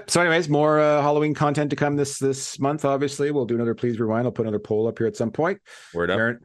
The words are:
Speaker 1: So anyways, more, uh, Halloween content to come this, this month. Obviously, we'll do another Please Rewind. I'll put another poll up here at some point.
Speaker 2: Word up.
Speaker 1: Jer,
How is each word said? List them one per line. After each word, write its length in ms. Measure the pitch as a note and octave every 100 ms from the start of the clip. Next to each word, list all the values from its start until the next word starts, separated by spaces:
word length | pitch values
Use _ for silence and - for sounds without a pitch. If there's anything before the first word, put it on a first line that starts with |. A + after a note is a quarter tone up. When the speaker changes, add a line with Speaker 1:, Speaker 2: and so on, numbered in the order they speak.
| -
Speaker 1:
So 120 | F3
anyways, 300 | F3 D#3+ D#3
more, 320 | D3 D3+ D3+
uh, 200 | D3+ D3
Halloween 320 | C#3+ D3 D3+
content 360 | D3 D3 D3 D3
to 80 | D3
come 180 | D3 C#3+
this, 240 | C#3 -
this 400 | C3+ C3+ - -
month. 240 | C3+ D3+
Obviously, 480 | C#3 C#3 C#3+ C#3 D3
we'll 140 | D3 A2+
do 100 | A#2
another 180 | A#2
Please 240 | A2+ B2 A2+
Rewind. 240 | A2+ A2 B2
I'll 80 |
put 100 | G#2
another 160 | A2+ G#2+
poll 260 | G#2 G#2+ A2+
up 120 | A2
here 100 | A2+
at 80 | -
some 160 | A#2
point. 300 | G#2 D#3+ G3 - - -
Speaker 2:
Word 160 | E2+ F2
up. 60 | G2
Speaker 1:
Jer, 240 | A2+ A#2+